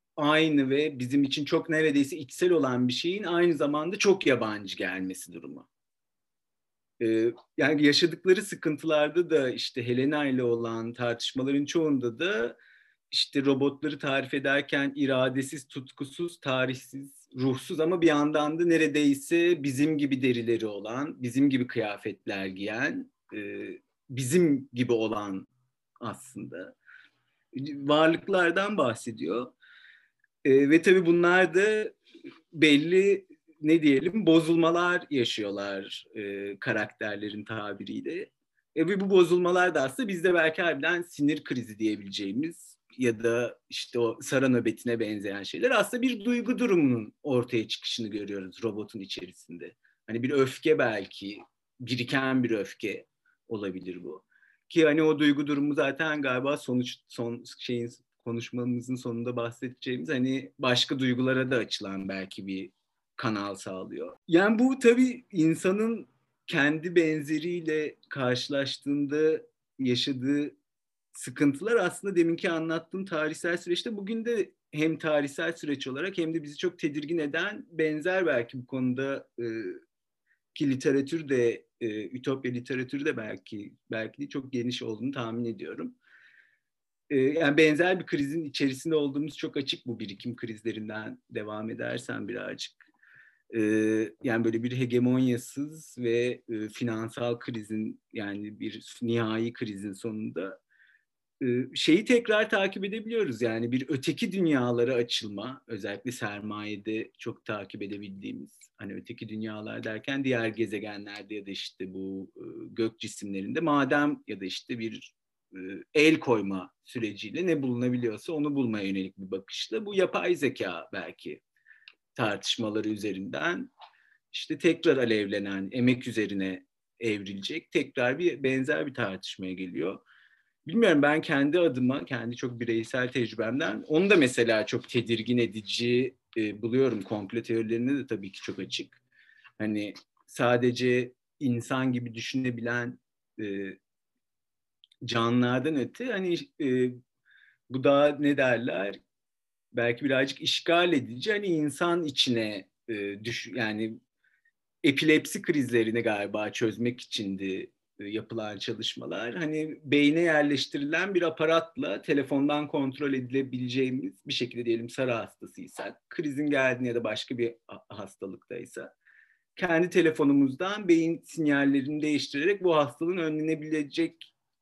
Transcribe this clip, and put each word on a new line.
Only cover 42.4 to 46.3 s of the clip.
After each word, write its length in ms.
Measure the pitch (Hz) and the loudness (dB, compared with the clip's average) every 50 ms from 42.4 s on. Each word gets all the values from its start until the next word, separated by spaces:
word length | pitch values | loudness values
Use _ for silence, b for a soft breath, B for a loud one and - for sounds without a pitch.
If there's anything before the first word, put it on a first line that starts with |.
| 151 165 170 - - - - _ _ _ _ - | -4 -4 -6 -10 -20 -20 -20 _ _ _ _ -2
ya 240 | 127 120 113 107 113 | 0 0 0 0 0
da 360 | 117 117 120 120 - - _ _ _ | 0 0 0 -2 -4 -8 _ _ _
işte 300 | - - - - - 120 | -10 -10 -10 -4 -2 0
o 200 | 117 113 110 - - | 0 0 -2 -4 -6
Sara 260 | - 143 135 131 131 | -2 0 2 4 4
nöbetine 520 | 127 120 107 117 107 - - 123 117 113 | 4 4 4 0 -2 -2 -2 -2 -2 0
benzeyen 420 | 110 107 107 104 98 104 98 101 98 | -2 -4 -4 -6 -6 -6 -8 -6 -8
şeyler 280 | - - 160 - 254 | -8 -6 0 0 2
aslında 320 | 262 214 202 202 - 247 233 | 4 4 2 2 0 0 0
bir 220 | 262 240 208 196 | 0 0 0 -2
duygu 340 | 240 | 0